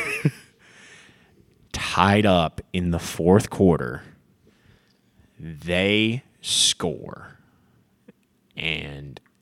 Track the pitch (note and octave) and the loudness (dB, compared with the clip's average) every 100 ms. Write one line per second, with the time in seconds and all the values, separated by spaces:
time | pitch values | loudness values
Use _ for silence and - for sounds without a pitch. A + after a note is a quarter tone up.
0 | - - D3+ - - _ _ - - - | -6 -2 -4 -4 -14 _ _ -20 -20 -20
1 | - _ _ _ _ _ _ - - - | -20 _ _ _ _ _ _ -10 -6 2
2 | F#2+ G#2 G#2 F2+ D#2+ - - F#2 F2 E2+ | 4 4 4 4 2 -4 -8 -4 -2 -2
3 | - - E2 G2+ - - F#2+ D2 B1 C2+ | -6 0 4 4 4 2 4 4 -2 -10
4 | - _ _ _ _ _ _ _ _ _ | -14 _ _ _ _ _ _ _ _ _
5 | _ _ _ _ D#2+ D2+ E2 F2 G2 G#2 | _ _ _ _ -18 -12 -4 0 2 2
6 | A2 A#2+ - _ - - - - F2 C2+ | 2 -2 -10 _ -4 0 0 0 -6 -6
7 | - - - - _ _ _ _ _ _ | -12 -16 -18 -20 _ _ _ _ _ _
8 | - _ _ _ _ - E2 D#2 D2 C#2 | -20 _ _ _ _ -10 -6 -6 -8 -12
9 | C#2+ - _ _ | -16 -18 _ _